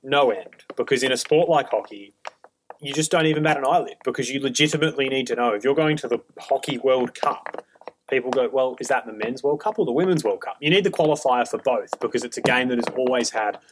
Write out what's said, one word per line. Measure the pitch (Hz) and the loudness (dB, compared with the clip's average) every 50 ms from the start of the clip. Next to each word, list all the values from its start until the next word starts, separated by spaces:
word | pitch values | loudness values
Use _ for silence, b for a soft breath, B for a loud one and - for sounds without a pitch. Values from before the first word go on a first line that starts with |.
| - | -6
no | 135 143 143 143 123 | 0 2 4 4 4
end, | 104 95 92 - - - - - - | 2 0 -4 -12 -16 -20 -20 -10 -6
because | - 120 - 139 127 127 | -6 -2 0 0 0 2
in | 131 131 | 0 0
a | |
sport | 120 - - 151 156 175 165 | 0 0 2 2 4 4 4
like | 165 147 131 - | 2 2 2 0
hockey, | - 107 - - 107 101 101 98 _ _ - - - _ - - _ _ _ - - _ | -2 -2 -2 -4 -12 -18 -18 -20 _ _ -16 -16 -16 _ -20 -20 _ _ _ -20 -18 _
you | 151 139 139 | -10 -6 -2
just | 151 151 - | -2 0 2
don't | - 170 156 | 2 2 4
even | 160 156 151 151 | 4 2 2 2
bat | 156 147 | 2 2
an | 143 135 | 2 2
eyelid, | 135 160 139 127 - - - - | 2 2 2 2 0 -6 -8 -6
because | 131 123 - 131 117 | -4 -4 -2 -2 -4
you | 135 139 | -2 -2
legitimately | 135 135 123 - 151 151 151 156 156 160 - 139 135 131 | -2 -2 0 2 2 2 4 2 2 2 0 0 0 0
need | 135 135 131 123 | 0 -2 -2 -2
to | 120 | 0
know. | 120 120 120 107 | 0 2 2 0
If | 104 110 | 2 2
you're | 131 139 | 2 2
going | 151 156 151 156 151 | 4 4 2 2 0
to | - 120 | 0 -2
the | 120 113 - _ - - | -2 -2 -4 _ -20 -10
Hockey | - - 139 135 - - 139 120 | -4 -2 -2 -2 -2 -4 -4 0
World | 120 135 131 127 123 123 - | 2 4 4 4 2 0 -4
Cup, | - - 143 131 - - - - - - b b b b - - _ _ - | -4 -4 -4 -4 -4 -8 -12 -12 -12 -14 b b b b -20 -20 _ _ -4
people | 131 131 120 127 | -2 -2 -2 0
go, | 123 135 123 113 | 0 0 0 2
"Well, | 120 135 131 131 123 - | 2 0 0 0 -2 -4
is | 123 - | -4 -2
that | 135 123 - | -2 -2 -4
the | 117 107 | -6 -8
Men's | 107 107 113 127 131 - | -6 -6 -6 -4 -2 -2
World | 143 147 151 | -2 -2 0
Cup | - 214 214 - | -2 -2 -2 -2
or | 190 | -2
the | 160 160 | 0 0
Women's | 147 180 190 180 156 - | 0 2 2 2 2 0
World | 107 98 92 - | 0 -2 -4 -6
Cup?" | - - - | -10 -10 -4
You | 143 151 | 0 2
need | 175 196 202 | 2 2 2
the | 196 | 2
qualifier | - - 165 156 151 139 - 135 123 123 117 - | 0 2 2 2 2 2 2 2 2 2 0 0
for | - 110 | -2 -4
both, | - 131 123 110 98 - - - | 0 0 0 0 -2 -6 -6 -6
because | - 113 - 120 120 | -4 -2 -2 -2 -4
it's | 120 - | -6 -6
a | - - | -2 0
game | 127 123 127 127 127 | 0 2 2 2 0
that | 123 120 | 0 0
has | 117 - 117 | -2 -2 -2
always | 127 131 127 127 123 117 - | -2 0 0 2 0 0 -2
had | - 117 107 104 101 - B B | -2 -2 -2 -2 -4 -6 B B